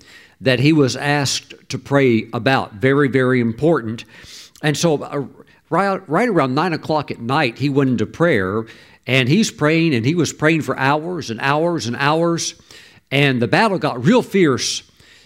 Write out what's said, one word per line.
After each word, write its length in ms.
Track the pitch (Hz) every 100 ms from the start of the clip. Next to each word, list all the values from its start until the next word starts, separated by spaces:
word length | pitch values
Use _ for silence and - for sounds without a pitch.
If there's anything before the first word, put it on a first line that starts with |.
| - - - _
that 220 | 95 123
he 100 | 143
was 240 | 160 131 123
asked 580 | 143 147 135 - - - -
to 100 | 131
pray 480 | - 139 135 113 113
about, 440 | 123 110 131 92 104
very, 340 | 131 139 143
very 320 | 131 127 127
important. 640 | 117 113 147 156 113 113 - - - - - _
And 140 | 151 147
so, 260 | 170 143
uh, 220 | 123 143 127 - - _ _
right, 400 | 165 196 190 -
right 200 | 156 247
around 260 | 175 135 131
nine 160 | 180
o'clock 400 | 156 - 156 143
at 80 | 113
night, 380 | 117 143 139 113
he 100 | 139
went 220 | 139 135
into 160 | 120 107
prayer, 600 | - 170 127 92 107 113 - - - -
and 220 | 131 123
he's 240 | 180 220
praying, 420 | - 151 165 165
and 120 | 123 117
he 100 | 175
was 160 | 143
praying 300 | - 156 165
for 180 | 131 -
hours 500 | 131 151 165 180 -
and 120 | -
hours 460 | 135 147 170 165 110
and 100 | 120
hours. 580 | 139 160 170 165 - - _ - - - _
And 300 | 135 143 127
the 60 | 120
battle 320 | 156 214 180
got 260 | 143 123 123
real 160 | 240
fierce. 640 | 165 196 165 120 - - - _ _ -